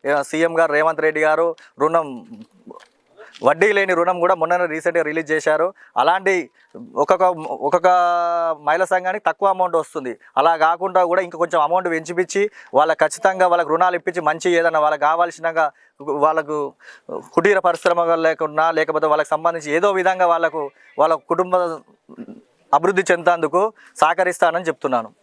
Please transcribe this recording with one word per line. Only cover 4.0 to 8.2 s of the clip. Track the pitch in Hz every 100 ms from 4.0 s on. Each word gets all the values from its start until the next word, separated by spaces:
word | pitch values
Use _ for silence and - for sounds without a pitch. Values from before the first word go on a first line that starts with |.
| 170 180
కూడా | 175
మొన్ననే | 185 160 180 175
రీసెంట్గా | 156 170 165
రిలీజ్ | 151 156 151
చేశారు. | 156 156 151 170 - - -
అలాంటి | 143 185 190 185 139 _ _ - 120 127
ఒక్కొక్క, | 147 185
ఒక్కొక్క | 185 170 156 135 139 175 180 180 175 175